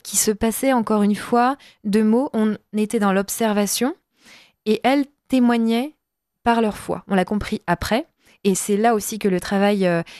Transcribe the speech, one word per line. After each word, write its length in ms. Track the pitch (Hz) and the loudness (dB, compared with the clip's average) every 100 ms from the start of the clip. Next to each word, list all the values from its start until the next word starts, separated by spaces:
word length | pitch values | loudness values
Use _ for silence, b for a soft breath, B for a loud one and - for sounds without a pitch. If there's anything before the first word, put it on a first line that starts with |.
qui 140 | - 196 | -6 -2
se 140 | - | 0
passaient, 420 | 208 226 214 269 | 0 -2 0 0
encore 300 | 254 214 214 | 0 0 2
une 120 | 202 208 | 2 0
fois, 400 | - 240 247 277 B B 214 | 0 0 2 -2 B B -2
de 160 | 208 | 2
mots. 280 | 214 226 285 | 4 2 2
On 240 | 226 214 208 _ 214 | 0 0 -2 _ -4
était 240 | 214 233 | -2 0
dans 140 | 202 | 0
l'observation 840 | 190 196 - 226 208 202 - 247 370 _ _ B B B B 214 | 0 -2 -2 -2 0 0 -2 -4 -4 _ _ B B B B -2
et 160 | 220 | 0
elles 220 | 240 285 269 _ - | 2 0 -2 _ -2
témoignaient 680 | 262 240 233 226 226 285 - _ _ _ _ | 2 4 2 0 0 -4 -10 _ _ _ _
par 180 | 240 233 | -2 0
leur 160 | 220 - | 0 -4
foi. 260 | - 170 - | -6 -8 -2
On 80 | 196 | -2
l'a 100 | 180 | 0
compris 360 | 208 - 214 - | -4 -4 -6 -4
après. 380 | 175 - 226 320 _ b b 202 | -4 -2 -4 -4 _ b b -2
Et 100 | 185 | 0
c'est 220 | - 202 | 0 0
là 160 | 233 220 | 2 0
aussi 240 | - 220 | -2 -4
que 80 | 208 | -2
le 120 | 180 | -2
travail, 440 | - 196 202 208 185 | 0 0 2 2 2
euh, 160 | 170 170 B | 0 -4 B